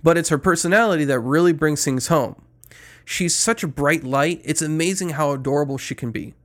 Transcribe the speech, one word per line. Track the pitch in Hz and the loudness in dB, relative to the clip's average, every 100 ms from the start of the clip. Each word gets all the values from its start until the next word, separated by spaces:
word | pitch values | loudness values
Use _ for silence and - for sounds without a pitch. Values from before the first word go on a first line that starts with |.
but | 160 170 | 4 2
it's | 160 | 2
her | 151 | 0
personality | 185 170 175 202 226 170 143 | 2 0 2 4 4 2 0
that | 127 | 0
really | 120 151 175 | 0 2 4
brings | 156 156 147 | 4 0 0
things | - 131 - | -2 -2 0
home. | 165 123 - - _ - - - - | 0 0 -8 -20 _ -20 -20 -20 -20
She's | - - 175 | -10 -4 -2
such | - - 226 | 0 0 0
a | 165 | -4
bright | 135 143 156 | 0 2 2
light, | 131 135 151 170 | 0 0 0 -2
it's | - 151 | -4 -4
amazing | 156 156 170 190 180 | -2 0 0 -2 -4
how | 147 151 | -2 -2
adorable | 139 131 143 143 135 | 0 -2 0 0 -4
she | - 131 | -8 -8
can | 123 | -8
be. | 107 110 - | -8 -12 -16